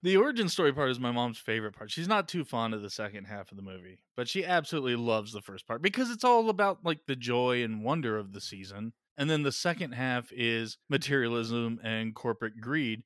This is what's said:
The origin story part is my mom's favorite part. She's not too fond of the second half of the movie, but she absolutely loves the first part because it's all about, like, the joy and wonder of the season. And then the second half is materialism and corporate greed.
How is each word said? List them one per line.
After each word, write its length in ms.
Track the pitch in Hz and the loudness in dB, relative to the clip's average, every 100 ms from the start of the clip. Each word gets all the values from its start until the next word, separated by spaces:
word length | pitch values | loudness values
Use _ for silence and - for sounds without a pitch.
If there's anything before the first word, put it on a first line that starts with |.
The 140 | 175 190 | 6 6
origin 320 | 262 240 196 | 6 4 0
story 240 | - 160 | 4 4
part 180 | 135 139 | 4 0
is 80 | 123 | 2
my 120 | 123 | 0
mom's 260 | 120 120 113 | 2 0 -2
favorite 360 | - 113 107 101 | -2 -2 -2 -8
part. 140 | 107 | -10
She's 180 | - 170 | -6 0
not 180 | 214 175 | 0 0
too 140 | 180 | -4
fond 280 | 143 120 113 | -4 -2 -2
of 80 | 110 | -2
the 80 | 101 | -6
second 360 | - 107 101 98 | -8 -8 -8 -12
half 240 | 104 95 | -12 -12
of 60 | 98 | -14
the 60 | |
movie, 400 | 98 95 90 95 _ - | -14 -14 -16 -20 _ -8
but 120 | 123 | -4
she 160 | 190 180 | -2 2
absolutely 500 | 185 147 165 131 120 | 0 0 -2 0 0
loves 360 | 117 110 104 | 2 0 0
the 100 | 110 | -12
first 240 | - 95 - | -12 -18 -8
part 160 | - | -2
because 280 | 185 202 254 | 0 0 -2
it's 140 | 226 | 0
all 240 | 254 240 226 | 6 6 6
about, 300 | 196 202 180 | 2 2 2
like, 160 | 170 156 - | -2 -2 -2
the 100 | 131 | -4
joy 460 | 120 120 127 123 | 2 4 4 4
and 200 | 117 110 | 2 -2
wonder 320 | 110 160 127 107 | 0 0 0 -2
of 140 | 101 | -4
the 80 | 98 | -10
season. 520 | - 101 95 98 110 - _ - | -12 -12 -14 -10 -10 -12 _ -4
And 100 | 143 | 2
then 140 | 156 | 2
the 100 | 147 | 2
second 400 | - 175 170 165 | 0 -2 -2 -4
half 380 | 123 131 123 120 | -2 0 0 -2
is 460 | 123 117 113 113 - _ | -2 2 2 -2 -8 _
materialism 920 | 139 135 139 117 117 113 117 117 113 | -2 2 2 2 0 0 -2 -2 -4
and 320 | 113 110 110 | -4 -2 -4
corporate 460 | 110 120 110 113 107 | -4 -4 -2 -4 -8
greed. 400 | 113 151 131 110 | -4 -2 0 -4